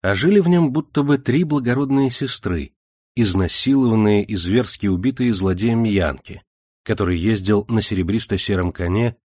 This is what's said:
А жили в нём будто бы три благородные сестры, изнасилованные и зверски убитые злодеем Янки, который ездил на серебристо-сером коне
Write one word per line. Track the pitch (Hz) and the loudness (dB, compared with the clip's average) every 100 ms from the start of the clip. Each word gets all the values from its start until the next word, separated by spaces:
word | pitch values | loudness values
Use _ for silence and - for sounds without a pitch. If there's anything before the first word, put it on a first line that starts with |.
А | 95 | -2
жили | 98 151 208 | 0 4 4
в | 170 | 4
нём | 175 156 | 4 4
будто | 139 - 151 | 0 -2 -2
бы | 143 143 | 2 0
три | 131 135 | 2 0
благородные | 170 147 127 135 139 139 135 | 2 0 0 -2 0 0 0
сестры, | 123 135 - 101 85 69 _ _ _ _ - | -2 -8 -6 -4 -4 -6 _ _ _ _ -2
изнасилованные | 107 92 90 - 135 139 123 110 104 104 | 0 2 -2 -2 0 2 4 4 4 2
и | 98 104 | 0 -6
зверски | 85 110 120 - 101 | 0 0 -2 -4 -2
убитые | 90 117 135 123 | 0 -2 -2 -2
злодеем | 98 95 90 113 113 | 0 -2 0 0 0
Янки, | 113 98 80 65 - - _ _ _ _ | 2 0 0 -4 -14 -20 _ _ _ _
который | - 107 92 87 | -6 -2 -2 0
ездил | 95 107 95 104 104 | 0 -2 0 0 0
на | 113 | -4
серебристо-сером | 101 95 87 110 - 98 - 95 87 | -2 -4 -2 -2 -2 -6 -2 -2 -2
коне | - 87 98 120 117 | -4 -4 -2 -2 -6